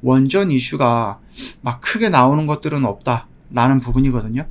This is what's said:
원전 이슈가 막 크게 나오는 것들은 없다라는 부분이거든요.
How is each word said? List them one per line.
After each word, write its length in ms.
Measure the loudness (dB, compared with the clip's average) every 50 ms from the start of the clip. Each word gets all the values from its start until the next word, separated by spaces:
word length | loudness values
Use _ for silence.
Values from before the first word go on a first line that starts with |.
원전 500 | 2 2 2 4 2 2 2 0 0 2
이슈가 680 | 0 0 -2 -2 -4 0 0 0 2 0 -2 -4 -8 -10 -16 -20 -16 -14 -14 -14 -14 -10
막 200 | -8 -8 -8 -6
크게 280 | -6 -6 -4 -2 -2 2
나오는 360 | 4 4 4 4 4 2 0
것들은 400 | -2 -4 -4 -4 -6 -4 -2 -2
없다라는 920 | -2 -4 -4 -4 -4 -4 -4 -6 -12 -20 -20 _ -8 -2 2 2 4 4 2
부분이거든요. 640 | 0 0 0 2 2 2 0 -2 -4 -4 -6 -8 -8 -8